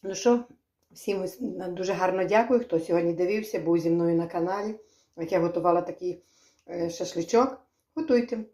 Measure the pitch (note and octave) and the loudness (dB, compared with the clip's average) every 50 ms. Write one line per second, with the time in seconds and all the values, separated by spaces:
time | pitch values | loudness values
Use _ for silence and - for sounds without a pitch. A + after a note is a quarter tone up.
0 | - F#3+ F#3+ F#3 - B3 A#3+ A#3+ A#3+ - - _ _ _ _ _ _ _ _ - | -8 -8 -8 -2 2 2 2 2 0 -6 -18 _ _ _ _ _ _ _ _ -14
1 | - - G3+ F#3+ F#3+ F3+ - - - - F3+ F#3+ F#3 F3+ F3 F3+ F#3 F#3 G3 E3+ | -6 -4 -4 -4 -4 -6 -8 -8 -10 -8 -8 -8 -8 -8 -6 -6 -4 -4 -2 0
2 | - - F3+ F#3+ F#3 E3 G#3 A3 A#3 A#3+ C4 A#3 A#3 - - E3 D#3+ - F3 E3+ | 0 0 2 2 0 4 4 4 4 4 2 2 2 2 -2 -2 0 2 0 2
3 | E3+ E3+ E3+ D#3+ F3+ F3 G#3 G#3+ G#3+ - - F3+ D#3+ E3 E3+ E3+ D#3 E3+ E3 E3+ | 2 2 0 0 0 0 0 -2 -2 -4 -6 -4 0 2 2 2 4 2 2 2
4 | E3+ E3+ E3+ E3 E3+ E3 - F3 E3 F3+ F#3+ G3+ G#3 G#3+ A3 G#3+ - _ _ _ | 2 2 2 2 0 -2 -4 -4 -2 -2 -2 -4 -4 -6 -8 -10 -14 _ _ _
5 | _ _ _ - E3 E3 F#3+ F3+ E3 E3+ F3 F3 D#3+ F3 E3+ F3 F3 F3 E3 - | _ _ _ -10 -6 0 0 2 2 2 0 0 2 4 4 4 2 -2 -8 -8
6 | F#3 F3+ F3 - _ _ _ _ _ _ _ _ _ - E3+ F3 E3+ E3+ E3 - | -6 -8 -8 -8 _ _ _ _ _ _ _ _ _ -12 -6 -4 -4 -4 -4 -6
7 | F3+ - - E3+ E3 - - A#3 B3+ C4+ - - _ _ _ _ _ _ _ D#4+ | -8 -6 -4 -6 -4 2 2 2 2 2 0 -8 _ _ _ _ _ _ _ -8
8 | E4 D#4+ B3+ A#3+ A#3+ - - A3+ G#3+ - | 0 2 2 2 2 0 -4 -8 -8 -12